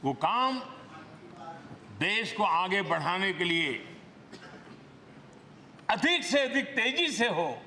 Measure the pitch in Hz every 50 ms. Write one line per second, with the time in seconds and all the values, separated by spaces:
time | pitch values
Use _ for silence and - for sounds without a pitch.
0 | - 139 135 - - 175 208 240 254 262 262 254 - - - - - - - -
1 | - - - - - - - - - - - - - - - - - - - 101
2 | 151 185 208 220 226 - - 214 220 185 165 165 185 185 190 202 190 160 170 165
3 | 143 160 180 190 196 196 175 151 180 175 170 165 165 143 120 - - - - -
4 | - - - - - - - - - - - - - - - - - - - -
5 | - - - - - - - - - - - - - - - - - - 220 190
6 | 233 320 349 320 - - 254 285 269 262 - 269 233 - - - 220 254 262 320
7 | 349 311 220 185 233 240 175 160 170 147 120 104 -